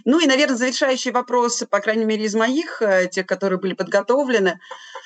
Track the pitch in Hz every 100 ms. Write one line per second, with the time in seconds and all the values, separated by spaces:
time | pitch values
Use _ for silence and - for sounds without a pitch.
0 | 220 320 294 262 294 233 254 247 277 254
1 | 254 247 247 247 240 233 226 202 208 220
2 | 220 214 214 220 226 285 330 - 214 185
3 | 180 190 190 185 196 185 190 - 170 202
4 | - 269 262 226 185 170 - - - -